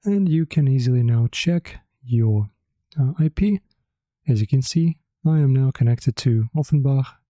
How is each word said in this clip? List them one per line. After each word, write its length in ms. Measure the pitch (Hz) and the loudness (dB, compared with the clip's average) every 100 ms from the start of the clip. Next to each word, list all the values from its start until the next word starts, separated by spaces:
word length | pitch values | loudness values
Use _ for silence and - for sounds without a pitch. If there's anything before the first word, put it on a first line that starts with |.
And 240 | 202 202 190 | 0 0 2
you 160 | 156 | 0
can 240 | 160 - 139 | 0 0 2
easily 340 | 131 123 123 | 2 2 2
now 260 | 120 117 117 | 2 2 0
check 480 | - - 175 - - _ _ | -2 -2 -2 -4 -20 _ _
your, 460 | 127 120 113 107 104 _ _ _ _ - | -4 0 2 0 -4 _ _ _ _ -4
uh, 120 | 131 156 | -4 0
I 120 | 156 | -2
P. 300 | - 202 202 _ _ _ _ _ _ - | 0 -2 -2 _ _ _ _ _ _ -2
As 140 | 117 | 0
you 40 | 107 | 2
can 140 | 135 | 0
see, 380 | 127 - 165 165 _ _ 160 | 0 0 -2 -2 _ _ -2
I 120 | 156 | 2
am 160 | 143 | 2
now 160 | 131 135 | 2 0
connected 440 | - 117 120 - 113 | 0 0 0 -2 -2
to 340 | - 113 113 | 0 0 -2
Offenbach 520 | 156 147 151 135 135 131 - _ | -4 -2 0 0 0 -2 -8 _